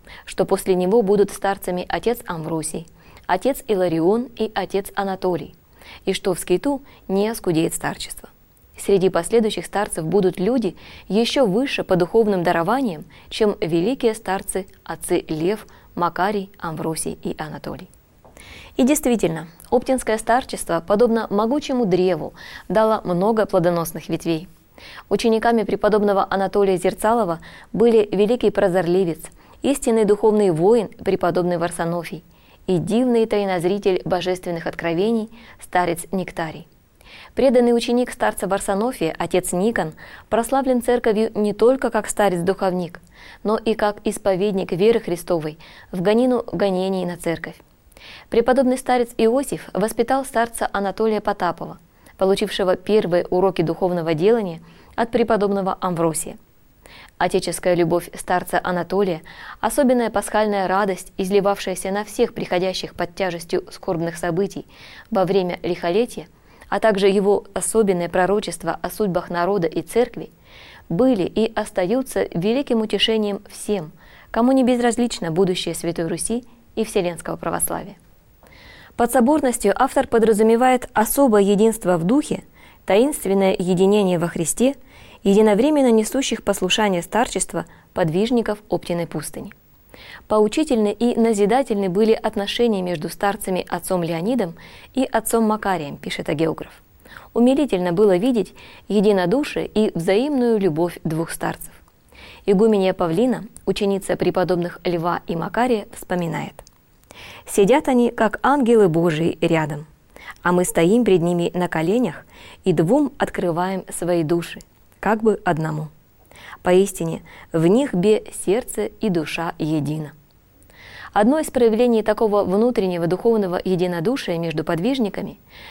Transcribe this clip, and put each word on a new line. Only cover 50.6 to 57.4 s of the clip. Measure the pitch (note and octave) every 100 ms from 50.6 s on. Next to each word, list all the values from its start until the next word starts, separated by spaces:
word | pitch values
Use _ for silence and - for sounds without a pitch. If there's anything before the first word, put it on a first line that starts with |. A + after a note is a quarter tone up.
| A3+
Анатолия | G3 G3 F#3+ A3 G#3
Потапова, | G#3+ G3+ F3+ E3 E3 E3 _ _ - -
получившего | F#3+ G3 G#3 - F#3 F3+
первые | - G#3+ F#3+ F3 -
уроки | F3+ F#3+ F3+
духовного | D#3+ E3 F#3 F3+ D#3+
делания | D#3 F#3+ A#3 G3 E3 - - - -
от | A#3
преподобного | A#3+ A#3+ A3 G3+ G3 F#3+ -
Амвросия. | F#3 E3+ E3 D#3 - - _ _ _ _ - - - -
Отеческая | F3+ F#3+